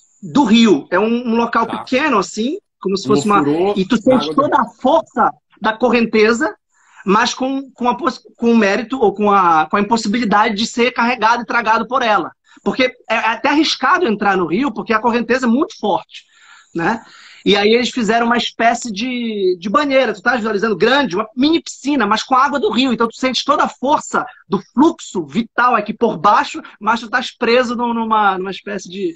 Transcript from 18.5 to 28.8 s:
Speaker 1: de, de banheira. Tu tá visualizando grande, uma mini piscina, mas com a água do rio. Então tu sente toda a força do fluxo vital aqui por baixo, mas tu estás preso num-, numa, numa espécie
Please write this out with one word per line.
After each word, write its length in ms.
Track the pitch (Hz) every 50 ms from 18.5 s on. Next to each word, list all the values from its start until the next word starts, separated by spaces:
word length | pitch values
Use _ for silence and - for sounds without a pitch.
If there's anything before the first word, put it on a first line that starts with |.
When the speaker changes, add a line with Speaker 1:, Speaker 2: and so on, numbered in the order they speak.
| - - 226 233 240 240 - 240
Speaker 1:
de, 640 | 202 185 240 262 247 247 233 226 214 202 190 185 180 170
de 100 | 165 208
banheira. 460 | 196 285 302 277 269 269 262 233 202
Tu 60 | - -
tá 120 | 240 262
visualizando 400 | 240 208 220 214 196 175 226 208
grande, 400 | 165 208 233 262 285 277 185 165
uma 120 | 196 220 - - 247
mini 240 | 262 302 330 339
piscina, 460 | - - - - - 262 294 277 220 202
mas 160 | 220 208 -
com 100 | - 269
a 100 | 254 -
água 160 | - 190 190
do 120 | 381 415
rio. 200 | 202 233 269 269
Então 160 | 226 - 233 226
tu 80 | -
sente 300 | - 254 262 240 - -
toda 180 | - 294 - 294
a 40 | 226
força 560 | - - - 269 302 - - - - 185 143 - - - _ -
do 100 | 202 190 - _ -
fluxo 500 | 233 294 330 339 - - - - 190 156 139
vital 480 | 139 202 - - - - 240 247 247
aqui 180 | 214 208 - -
por 240 | - 240 214 180 170
baixo, 420 | 151 208 220 262 285 - - 311 - - - -
mas 220 | 208 214 233 233
tu 40 | 247
estás 240 | 214 - 254 254 -
preso 460 | - - 247 226 233 254 254 233 247
num-, 180 | 226 240 240 233
numa, 420 | 233 226 220 220 214 208 196 190 185
numa 100 | 185 196
espécie 400 | 180 - - 202 208 196